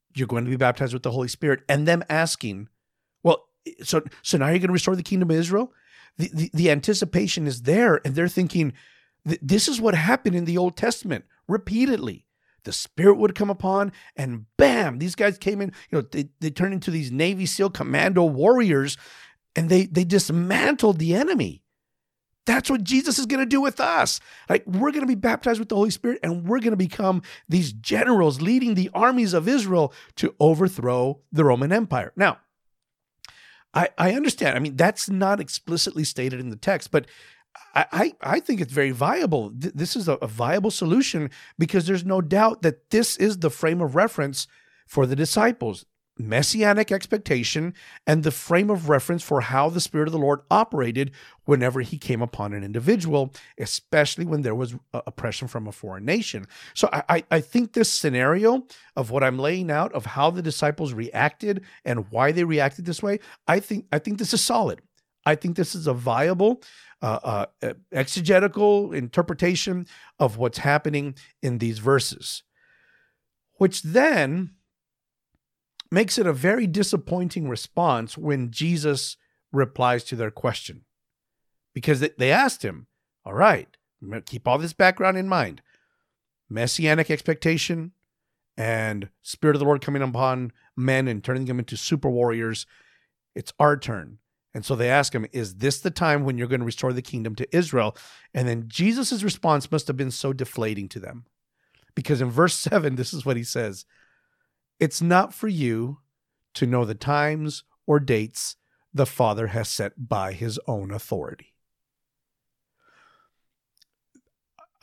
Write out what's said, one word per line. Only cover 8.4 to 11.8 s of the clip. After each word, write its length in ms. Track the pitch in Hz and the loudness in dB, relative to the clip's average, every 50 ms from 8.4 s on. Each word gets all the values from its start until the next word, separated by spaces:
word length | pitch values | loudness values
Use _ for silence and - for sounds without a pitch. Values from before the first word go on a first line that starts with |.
| 185 - - 175 156 135 - - - _ _ _ _ _ _ _ - | -2 0 0 0 0 0 -2 -8 -16 _ _ _ _ _ _ _ -6
"Th-, 140 | 156 170 - | -6 -6 -4
this 260 | 147 135 190 214 - | 0 2 2 2 2
is 140 | 320 269 226 | 0 0 0
what 140 | 220 220 185 | 2 2 2
happened 420 | 160 156 190 254 262 - 214 180 | 2 2 2 2 2 2 0 0
in 80 | 175 170 | 0 -2
the 140 | 165 170 175 | 0 0 0
Old 180 | 180 180 - | 0 0 -2
Testament 480 | - 220 240 233 - - 190 135 - - _ _ _ _ - | -2 -2 -4 -4 -4 -4 -6 -6 -6 -8 _ _ _ _ -4
repeatedly." 800 | 196 214 190 - 202 226 | -2 -2 -2 -2 0 2